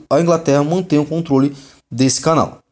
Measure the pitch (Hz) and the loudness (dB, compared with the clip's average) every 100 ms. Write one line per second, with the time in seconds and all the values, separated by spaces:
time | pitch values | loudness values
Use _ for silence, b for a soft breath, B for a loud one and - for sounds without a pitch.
0 | - 143 170 165 165 143 147 180 180 151 | 0 0 2 0 2 0 2 -2 0 -2
1 | 147 160 165 135 143 143 B B - 117 | 0 -4 -2 0 0 -4 B B -14 -2
2 | 131 - 160 156 92 - _ | 0 2 2 2 0 -6 _